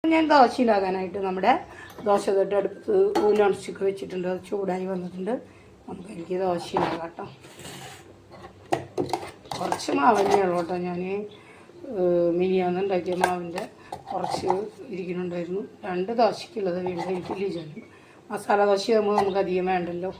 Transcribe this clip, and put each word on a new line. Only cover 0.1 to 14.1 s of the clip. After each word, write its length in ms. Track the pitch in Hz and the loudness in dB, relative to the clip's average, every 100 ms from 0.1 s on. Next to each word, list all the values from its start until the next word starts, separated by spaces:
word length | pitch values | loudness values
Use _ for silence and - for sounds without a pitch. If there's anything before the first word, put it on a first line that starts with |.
ഞാൻ 120 | 320 311 294 | 2 6 8
ദോശ 180 | 240 - | 8 6
ഉണ്ടാക്കാനായിട്ട് 560 | 240 202 190 190 185 196 190 | 4 4 2 -2 -4 -4 -4
നമ്മുടെ 260 | 185 190 320 - - - - 220 | 2 4 4 0 -18 -18 -6 2
ദോശ 180 | 202 202 196 | 2 4 2
തട്ട് 160 | 190 202 | 2 2
അടുപ്പത്ത് 340 | 190 - - 196 196 214 208 208 | 0 -6 0 4 4 4 4 4
നോൺ 140 | 202 196 | 4 2
സ്റ്റിക്ക് 240 | - 180 196 | -4 -4 -4
വെച്ചിട്ടുണ്ട്. 380 | 196 190 180 180 | -2 -6 -4 -4
അത് 80 | 185 180 | -4 -4
ചൂടായി 380 | 208 190 185 185 | -4 -2 -2 -4
വന്നിട്ടുണ്ട്. 420 | 185 180 185 185 254 - - - - - | -6 -6 -8 -4 -4 -6 -20 -20 -20 -16
നമുക്ക് 220 | - 185 175 | -16 -14 -14
എനിക്ക് 200 | 170 185 185 | -6 -2 0
ദോശ 200 | 175 - - | -2 -2 -2
ഉണ്ടാക്കാം 220 | 170 165 165 | -2 -2 -8
കേട്ടോ. 200 | - 202 - - - - - - - - - - - - - - - - - - - - - - - | -12 -16 -16 -20 -18 -16 -16 -16 -18 -20 -20 -20 -20 -20 -20 -6 -6 -4 -4 -4 -4 -8 -16 -12 -8
കുറച്ച് 340 | 359 - - - | -4 -4 -2 4
മാവ് 200 | 277 208 | 4 6
തന്നെയുള്ളൂ 400 | 196 202 190 175 | 4 4 4 2
കേട്ടോ. 160 | 175 180 175 | 0 -4 -4
ഞാൻ, 140 | 175 185 202 208 - - - - - 285 214 | -4 -4 -4 -6 -12 -20 -20 -20 -18 -8 0
ഏഹ്, 280 | 180 175 175 170 | 2 4 4 4
മിനിയാന്ന് 400 | 185 185 180 180 | 4 4 2 0
ഉണ്ടാക്കിയ 320 | 196 185 175 180 | 0 0 0 0
മാവിൻ്റെ 400 | 180 180 175 175 240 - - - - | 0 0 -6 -8 -10 -14 -16 -14 -8